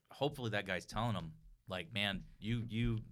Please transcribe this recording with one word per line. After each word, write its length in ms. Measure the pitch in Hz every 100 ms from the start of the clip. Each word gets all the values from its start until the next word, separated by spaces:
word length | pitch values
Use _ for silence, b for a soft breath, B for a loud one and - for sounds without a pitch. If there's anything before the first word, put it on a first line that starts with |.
| -
hopefully 380 | - 143 147 117
that 140 | 101 98
guy's 200 | 90 -
telling 280 | 107 117 98
him, 180 | 82 80 - - -
like, 260 | 92 82
"Man, 300 | 98 101 95 78 -
you, 240 | 104 120 113
you 300 | 110 117 113 -